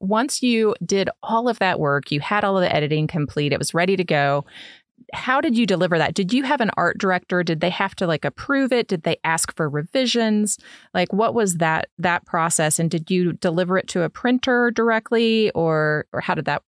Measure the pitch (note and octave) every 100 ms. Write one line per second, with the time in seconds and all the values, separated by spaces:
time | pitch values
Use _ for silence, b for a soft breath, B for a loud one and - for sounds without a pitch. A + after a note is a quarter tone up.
0 | F#3+ A3 C#4 - B3+ A3+ G#3+ - F3 G3
1 | F#3 - - A3+ B3 A3 F#3+ - D3 C#3+
2 | - C#3+ - G#3 G#3 F#3+ F3+ D3+ D3 D#3
3 | D#3 D#3+ D3 D3+ D3 - - E3 F3+ F#3+
4 | F3 D3+ C#3+ C#3+ - B B B B _
5 | - - B3+ C4+ D#4+ A3+ G3+ E3+ F3+ E3
6 | D3+ E3 F#3 B3+ C4 C#4+ G#3 - F3 -
7 | G3 F3+ - F3+ F3 D#3+ E3+ - - -
8 | F3+ D#3 C#3 - - C#4 C4 B3 - F3+
9 | E3+ E3+ D#3+ E3 - - D3+ D3 D#3+ C4+
10 | B3 A#3 A3 G#3+ G#3 - B B B F#3
11 | F3 F#3+ A3+ A#3 G3+ E3+ D#3+ D#3+ - -
12 | F3+ F3 - F3 E3 - D#3 D#3 E3 E3
13 | D#3+ F3+ F3 - F3+ E3 F3 F#3+ - F3+
14 | D#3+ - B3 B3+ C4+ B3 A#3+ A#3 A#3 A3
15 | - A#3 A3+ A3 G#3+ - E3 D#3 D3+ D3+
16 | - - - E3+ D#3 D3